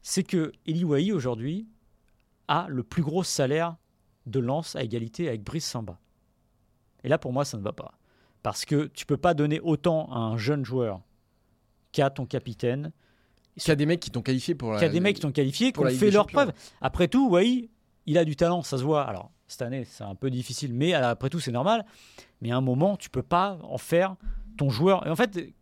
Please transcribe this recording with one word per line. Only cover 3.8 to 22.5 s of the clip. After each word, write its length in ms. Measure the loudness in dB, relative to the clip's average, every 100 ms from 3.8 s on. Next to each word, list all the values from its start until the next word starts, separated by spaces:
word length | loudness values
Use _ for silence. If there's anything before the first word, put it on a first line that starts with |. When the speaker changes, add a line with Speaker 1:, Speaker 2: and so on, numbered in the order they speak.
| _ _ _ _ -4
Speaker 1:
de 160 | -2
Lens 340 | 0 -2 -4 -6
à 80 |
égalité 460 | -4 -4 -6 -4 -4
avec 140 | -4
Brice 220 | -6 -6 -6
Samba. 320 | -8 -8 -14 _ _ _ _ _ _ _ _ _ _ -2
Et 20 |
là, 100 | -2
pour 140 | 0
moi, 140 | -2 -2
ça 100 | -4
ne 60 |
va 80 | -8
pas. 220 | -8 -14 _ _ _ _ _
Parce 240 | -6 -4 -2
que 220 | 0 -2
tu 180 | -8 -4
peux 100 | 2
pas 180 | 2
donner 280 | 2 2 0
autant 500 | 0 0 2 0 -2
à 60 | -4
un 180 | -2 -2
jeune 300 | -2 -2 -2
joueur 340 | -2 -2 -4 -12 _ _ _ _ _ _ _ _
qu'à 160 | 0 0
ton 160 | 0 -6
capitaine. 680 | -6 -6 -4 -2 -2 -6 -12 _ _ _ _ _ -6
Speaker 2:
Qu'il 120 | 0
y 20 |
a 40 | 2
des 80 | 4
mecs 160 | 0
qui 100 | -2
t'ont 100 | -6
qualifié 340 | -2 -2 0 -4
pour 180 | -2
la 60 | 2
Speaker 1:
Qu'il 80 | 2
y 20 |
a 20 |
des 80 | 2
Speaker 2:
la 40 |
Speaker 1:
mecs 120 | 0 0
qui 60 |
t'ont 100 | -2
qualifié, 360 | 0 0 2 0
qui 40 |
Speaker 2:
pour 120 | 2
Speaker 1:
ont 20 | 0
Speaker 2:
la 60 |
Ligue 80 | 4
Speaker 1:
fait 60 | 6
Speaker 2:
des 40 |
Speaker 1:
leurs 120 | 6
Speaker 2:
Champions. 280 | 4 4 2
Speaker 1:
preuves. 20 | 0 -14 _
Après 260 | -4 2 2
tout, 220 | 4 6
Wai, 400 | 6 4 2 -2 _ _ _ 0
il 120 | 2
a 80 | 2
du 100 | 2
talent, 260 | 2 2
ça 160 | -2 -2
se 60 |
voit. 200 | 2 2
Alors, 280 | 0 -6 -10 _ _
cette 140 | -8
année, 240 | -6 -6 -8
c'est 180 | -12
un 120 | -12 -6
peu 140 | -4
difficile, 440 | -4 -6 -6 -4
mais 200 | 0 2
après 360 | 2 2 0 -2
tout, 100 | -4
c'est 140 | -4
normal. 320 | 0 2 0 -2 -16 -20 -20 -20 _
Mais 100 | -2